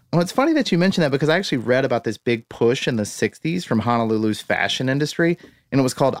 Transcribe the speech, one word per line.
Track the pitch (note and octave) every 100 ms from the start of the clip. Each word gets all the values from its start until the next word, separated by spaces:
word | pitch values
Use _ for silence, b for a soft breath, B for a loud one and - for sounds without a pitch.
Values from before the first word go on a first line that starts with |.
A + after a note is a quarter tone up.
| _
Well, | E3
it's | F3
funny | - C#4+
that | D#4 -
you | F3
mentioned | F#3 F#3+
that | D3+
because | C3+ D3+
I | E3+
actually | G3+ C3+
read | A2 B2+
about | C3+ A#2 A2+
this | G#2
big | - A#2 -
push | - D#3 C#3+ -
in | A#2
the |
sixties | G2+ - G#2+ - D#3+ F3 -
from | A2+
Honolulu's | A2 A#2+ A2+ A2 G#2+ G#2
fashion | - F#2 G2 - C3
industry, | C#3 D3 - E3+ E3+ B B B
and | C3+
it |
was | B2+
called | - C3+ -